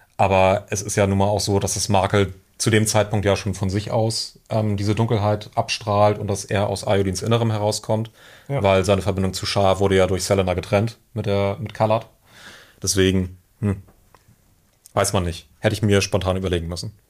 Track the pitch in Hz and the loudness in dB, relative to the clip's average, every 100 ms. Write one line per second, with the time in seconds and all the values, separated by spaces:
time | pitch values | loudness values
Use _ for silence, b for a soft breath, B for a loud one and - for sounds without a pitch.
0 | B - 98 95 95 104 - 104 101 - | B 0 2 4 4 2 -2 -6 -4 0
1 | 98 98 101 104 - 98 95 101 - 98 | 2 2 0 0 0 0 0 -4 0 0
2 | 95 104 92 - _ - - 110 107 110 | 2 2 0 -4 _ -6 0 2 2 0
3 | 101 107 101 95 104 92 98 98 - 110 | 0 0 0 0 -2 -4 -2 -4 -2 -2
4 | 110 - - - - 113 107 101 101 107 | -2 -2 -8 -12 -6 -2 0 -2 -2 0
5 | 113 113 104 104 - - - - 107 101 | 0 0 0 -2 -4 -6 -4 -4 0 2
6 | 104 104 101 98 - 101 101 98 - 98 | 4 2 -4 -6 -4 -2 -2 -4 -2 0
7 | 95 90 110 117 117 107 104 107 - 110 | 0 -2 -2 0 0 0 -2 -2 -2 -4
8 | 113 B B B B 139 98 95 90 98 | -4 B B B B 0 4 4 4 2
9 | 101 95 95 92 - 101 95 92 98 95 | 0 -2 -2 -4 -4 0 2 2 2 4
10 | 90 92 - 98 92 90 - 101 113 - | 2 0 0 0 0 -2 0 0 0 -6
11 | _ 110 104 101 98 101 104 - 110 113 | _ -6 -2 0 0 -2 -6 -2 0 0
12 | - _ B B B B B B 95 95 | -4 _ B B B B B B -2 2
13 | 95 95 90 90 _ - 104 95 - _ | 2 2 -2 -8 _ -6 -4 -4 -8 _
14 | _ _ _ _ _ _ _ _ _ - | _ _ _ _ _ _ _ _ _ -2
15 | 98 101 87 82 - _ 107 107 107 101 | 0 0 -2 -6 -12 _ -2 0 2 2
16 | - 98 92 92 95 87 82 87 110 - | 2 -2 -2 -2 -2 -4 -4 -10 -12 -16